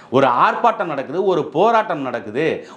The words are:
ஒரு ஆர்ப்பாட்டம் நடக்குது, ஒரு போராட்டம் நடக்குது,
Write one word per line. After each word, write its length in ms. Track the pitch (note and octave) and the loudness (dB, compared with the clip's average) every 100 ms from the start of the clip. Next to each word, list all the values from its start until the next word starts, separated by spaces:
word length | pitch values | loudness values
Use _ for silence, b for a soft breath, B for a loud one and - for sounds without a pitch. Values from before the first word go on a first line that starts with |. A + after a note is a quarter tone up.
| B | B
ஒரு 140 | B2+ C3+ | 2 4
ஆர்ப்பாட்டம் 580 | B2 G3+ A3 A#3 A3 F3 | 4 2 2 0 0 -4
நடக்குது, 400 | C#3 B2+ E3+ G3 | -6 -6 -4 0
ஒரு 200 | E3 D3 | 0 -2
போராட்டம் 560 | D3 A3 A3+ G#3 D#3 | 2 2 2 0 -4
நடக்குது, 680 | C3 A#2 G#2 A#2 D#3 G2 B | -6 -6 -6 -4 -2 -4 B